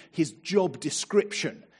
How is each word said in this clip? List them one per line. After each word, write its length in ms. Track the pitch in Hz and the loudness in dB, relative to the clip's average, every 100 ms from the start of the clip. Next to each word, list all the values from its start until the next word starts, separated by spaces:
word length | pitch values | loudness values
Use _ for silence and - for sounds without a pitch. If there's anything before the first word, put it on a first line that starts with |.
| - | -6
his 220 | - 156 | -2 -2
job 480 | - - 196 180 120 | -4 0 2 2 0
description, 840 | 156 - - 208 202 - 156 113 - | -6 -4 0 2 2 -2 -6 -8 -16